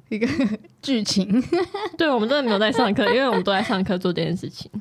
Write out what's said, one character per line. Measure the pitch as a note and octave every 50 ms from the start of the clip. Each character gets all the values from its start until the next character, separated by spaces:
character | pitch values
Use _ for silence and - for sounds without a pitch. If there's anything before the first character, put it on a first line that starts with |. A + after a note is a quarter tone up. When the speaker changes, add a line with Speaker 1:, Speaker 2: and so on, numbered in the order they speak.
| _ _
Speaker 1:
一 | A3+ G3+
个 | A#3 C4 D4 E4 C#4 G#3
<laughs> | G#3+ - - - _ _
剧 | - - C4 A3+
情。 | G#3 - - G3+ F#3 G#3 G3 B3+ B3+ - E4+ F4 F4+
<laughs> | F4 - G4 G#4+ - D#4+
Speaker 2:
对， | - E4+ D4+
我 | C4+ A#3
们 | G#3+ A#3
真 | C#4
的 | D4
没 | C#4 A#3
有 | G#3 G3
在 | G#3+ G#3+
上 | - - B3 G3+
课， | G3+ B3+ G#3+ G3 -
因 |
为 | B3+ C4+
我 | C4
们 | G#3+ F#3
都 | F3+ G3+
在 | G3 F#3+
上 | A3 - A3+ F#3
课 | F#3+ - F#3+
做 | F#3 - F#3
这 | F3 E3
件 | E3 D#3+ E3+
事 | F#3 -
情。 | - - - - - - G#3